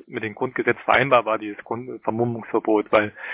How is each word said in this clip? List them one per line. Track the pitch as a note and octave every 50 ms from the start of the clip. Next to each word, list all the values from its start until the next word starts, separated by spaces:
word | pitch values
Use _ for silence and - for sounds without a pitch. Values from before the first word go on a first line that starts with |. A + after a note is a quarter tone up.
| - -
mit | - A#2+ A2
dem | G#2+ G#2
Grundgesetz | - C3 B2+ - - A#2 B2 A#2+ - -
vereinbar | - G#2+ A2+ B2+ C#3 C3 A#2+ G#2+
war, | A2 A2 G#2+
dieses | G#2+ G#2 G2+ - -
Grund-, | - A2+ A#2 B2+ B2+ A#2+ A2+ -
Vermummungsverbot, | - A2 A2+ A#2+ A#2+ A#2 A2+ G#2+ - - A2 - A2+ A2 G#2 G#2 -
weil | - A2 G#2 G#2 - - - -